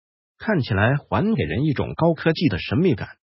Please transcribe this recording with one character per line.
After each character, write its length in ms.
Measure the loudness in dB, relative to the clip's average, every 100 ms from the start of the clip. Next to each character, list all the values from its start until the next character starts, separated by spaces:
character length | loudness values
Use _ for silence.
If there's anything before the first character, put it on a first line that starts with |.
| _ _ _ -10
看 220 | -2 0
起 120 | 0
来 240 | 2 2 0
还 380 | -2 -2 0
给 80 | 0
人 220 | 0 0
一 80 | 0
种 220 | -2 -4 0
高 180 | 0
科 180 | 2 0
技 160 | 2 0
的 120 | 0
神 180 | -2 0
秘 160 | 2
感， 220 | 0 -6 -14